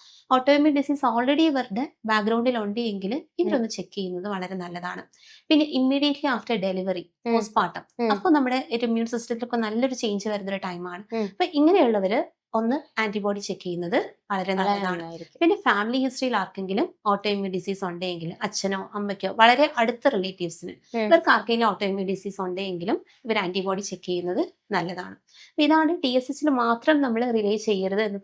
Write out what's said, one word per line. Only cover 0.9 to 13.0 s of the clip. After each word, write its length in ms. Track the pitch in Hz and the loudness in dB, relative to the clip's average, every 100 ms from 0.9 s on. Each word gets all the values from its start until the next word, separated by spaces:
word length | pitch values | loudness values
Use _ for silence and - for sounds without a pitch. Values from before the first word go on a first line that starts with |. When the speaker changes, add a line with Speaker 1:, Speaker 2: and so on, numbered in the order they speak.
| 277 247 | 0 0
Speaker 1:
already 360 | 233 247 294 | 2 2 4
ഇവരുടെ 500 | 320 269 240 196 302 _ 220 | 4 2 -2 -4 -4 _ 0
ബാക്ക്ഗ്രൗണ്ടിൽ 520 | 214 208 226 240 240 | 2 2 2 2 0
ഉണ്ട് 220 | 208 214 | -2 -2
എങ്കിൽ 360 | 233 196 190 277 | -2 -4 -4 -6
Speaker 2:
ഉം. 60 | - - | -8 -2
Speaker 1:
ഇവരൊന്ന് 300 | 349 277 220 | 0 2 0
ചെക്ക് 260 | - 175 - | -4 -10 -6
ചെയ്യുന്നത് 320 | 185 180 202 | -6 -4 -6
വളരെ 260 | 190 185 | -6 -6
നല്ലതാണ്. 500 | 190 175 175 180 185 - _ - - - | -6 -8 -8 -8 -10 -14 _ -20 -16 2
പിന്നെ 180 | 302 302 | 4 4
immediately 720 | 262 262 277 294 285 294 233 | 2 2 2 2 0 -2 -2
after 320 | - 220 190 | -2 -2 0
delivery, 320 | 185 190 180 170 _ 233 | -2 -2 -4 -8 _ 0
Speaker 2:
ഉം. 80 | 226 | 0
Speaker 1:
postpartum, 460 | 214 226 180 - - - | 2 0 0 -4 -14 -4
Speaker 2:
ഉം. 120 | 233 | 0
Speaker 1:
അപ്പൊ 180 | 202 370 | 2 4
നമ്മുടെ 380 | 302 254 254 - | 4 4 -2 -2
ഒരു 140 | 233 233 | -2 0
ഇമ്മ്യൂൺ 220 | 226 233 | 0 -2
സിസ്റ്റത്തിലൊക്കെ 500 | 233 - 233 233 233 | -4 -6 -8 -4 -2
നല്ലൊരു 360 | 220 220 262 | -2 0 -2
ചേഞ്ച് 360 | 254 226 202 214 | 0 -2 -2 -2
വരുന്ന 220 | 208 196 | -4 -4
ഒരു 60 | 196 | -6
ടൈമാണ്. 580 | 190 175 180 180 208 226 | -6 -8 -10 -12 -8 -4
Speaker 2:
ഉം. 80 | |
Speaker 1:
അപ്പൊ 200 | 202 - | -4 -2
ഇങ്ങനെയുള്ളവര് 800 | 370 294 311 381 247 214 190 240 349 _ _ | -2 4 6 6 4 2 2 0 -2 _ _
ഒന്ന് 480 | 220 226 285 - - | -2 0 -2 -4 -4